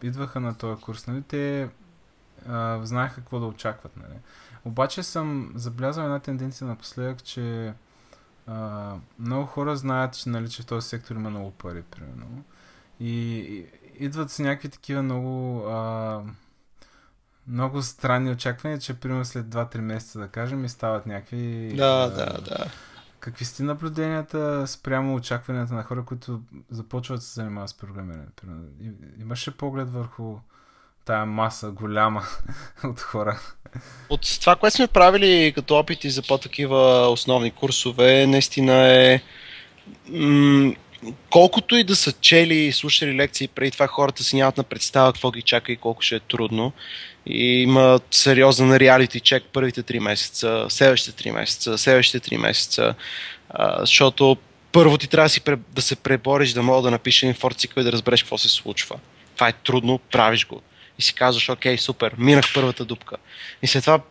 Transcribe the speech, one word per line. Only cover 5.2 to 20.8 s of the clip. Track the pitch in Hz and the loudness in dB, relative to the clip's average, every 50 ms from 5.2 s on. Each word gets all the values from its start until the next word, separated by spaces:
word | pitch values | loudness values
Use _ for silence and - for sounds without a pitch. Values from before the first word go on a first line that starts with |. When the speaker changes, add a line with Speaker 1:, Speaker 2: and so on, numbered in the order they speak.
| 156 151 143 135 107 - - | -8 -8 -8 -8 -10 -12 -14
Speaker 1:
забелязал | 117 117 127 117 123 131 139 151 165 156 | -14 -14 -12 -10 -8 -8 -8 -6 -8 -8
една | 143 143 139 | -8 -8 -8
тенденция | - 143 135 127 131 135 131 - 135 | -8 -10 -10 -10 -10 -12 -12 -12 -14
напоследък, | 123 113 113 - - - 127 123 131 127 123 - | -14 -14 -14 -16 -18 -14 -12 -12 -12 -12 -14 -16
че, | - - 127 120 117 117 113 113 110 110 - _ _ _ _ _ _ _ _ _ _ _ _ _ | -16 -14 -12 -10 -10 -10 -10 -12 -12 -14 -18 _ _ _ _ _ _ _ _ _ _ _ _ _
а, | 117 110 110 110 107 104 104 104 101 98 87 - _ _ - | -16 -14 -14 -12 -12 -12 -14 -14 -14 -16 -16 -18 _ _ -14
много | 117 120 131 139 143 | -10 -8 -8 -8 -8
хора | 131 - 143 143 147 147 | -8 -8 -8 -8 -6 -8
знаят, | 135 135 135 131 127 131 127 123 | -8 -6 -6 -4 -4 -6 -6 -8
че, | - - 123 | -10 -10 -8
нали, | 117 113 113 117 | -8 -8 -8 -10
че | - - | -14 -16
в | 120 | -14
този | - 120 113 117 - | -10 -10 -10 -10 -10
сектор | 120 117 - - 113 | -12 -14 -14 -12 -12
има | 110 110 107 | -12 -10 -10
много | 104 101 98 98 | -10 -12 -14 -14
пари, | 95 - - 90 85 85 85 | -16 -18 -16 -16 -16 -16 -18
примерно. | - - - 73 65 - - - - 120 139 147 _ _ _ _ _ _ _ _ _ _ - | -20 -20 -20 -20 -20 -18 -18 -18 -18 -18 -20 -20 _ _ _ _ _ _ _ _ _ _ -14
И, | 117 117 117 117 117 117 113 110 | -12 -10 -8 -8 -8 -8 -10 -12
и | 85 80 104 95 82 76 _ _ _ _ _ - 143 | -12 -14 -16 -16 -18 -20 _ _ _ _ _ -12 -12
идват | 143 147 160 151 139 | -10 -8 -10 -10 -10
с | - - | -8 -6
някакви | 143 139 139 139 - 143 | -6 -6 -6 -8 -10 -16
такива | - - - - 139 139 135 | -18 -16 -12 -10 -8 -6 -6
много, | 131 127 127 127 131 131 127 127 127 123 117 104 107 | -6 -6 -8 -8 -8 -8 -8 -8 -8 -8 -8 -8 -8
а, | 113 113 113 113 113 110 110 110 107 104 101 107 - - _ _ _ _ _ _ _ _ _ _ _ _ _ _ _ _ _ _ _ _ _ | -8 -8 -8 -8 -8 -8 -8 -8 -10 -10 -12 -16 -20 -20 _ _ _ _ _ _ _ _ _ _ _ _ _ _ _ _ _ _ _ _ _
много | 127 120 123 131 131 139 143 | -12 -8 -6 -6 -6 -6 -8
странни | 131 - - - - 127 123 127 131 131 | -8 -8 -8 -6 -4 -2 -2 -2 -2 -4
очаквания, | 123 123 - 127 120 - - 156 151 139 | -6 -6 -8 -8 -8 -8 -10 -10 -10 -10
че, | - - 127 123 | -10 -12 -12 -12
примерно, | - 131 131 127 123 | -10 -8 -8 -8 -8
след | 120 - 123 113 113 | -8 -10 -12 -12 -8
два-три | 117 117 117 120 - 113 | -8 -8 -8 -8 -8 -10
месеца, | 110 110 110 113 113 - - 110 | -10 -8 -10 -10 -12 -14 -16 -16
да | 104 | -16
кажем, | 95 - 113 120 127 139 135 127 | -12 -10 -10 -10 -8 -8 -8 -10
и | 120 | -10
стават | - - | -10 -8